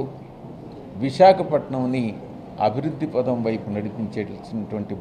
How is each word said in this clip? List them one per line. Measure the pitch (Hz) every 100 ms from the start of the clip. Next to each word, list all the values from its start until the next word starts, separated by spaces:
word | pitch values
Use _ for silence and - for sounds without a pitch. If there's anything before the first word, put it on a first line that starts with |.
| 131 - - - - - - - - 95
విశాఖపట్నంని | 131 131 185 185 156 147 - 131 127 127 113 95 - - - - 107
అభివృద్ధి | 117 151 139 156 123
పదం | 123 120 113
వైపు | 113 107 104
నడిపించేటటువంటి | 104 117 104 110 98 95 - 113 95 107 101 95